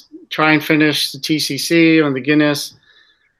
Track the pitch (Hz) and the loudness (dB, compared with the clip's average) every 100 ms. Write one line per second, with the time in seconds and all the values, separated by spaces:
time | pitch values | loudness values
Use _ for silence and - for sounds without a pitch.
0 | - - - - 156 151 - 151 151 143 | -16 -20 -10 -2 0 0 2 2 2 0
1 | - 135 - 151 - 139 - 170 165 160 | -6 -8 -4 -4 -4 -6 0 2 4 4
2 | 147 131 135 151 147 147 - - _ _ | 2 -2 0 2 2 0 -8 -16 _ _
3 | _ _ _ | _ _ _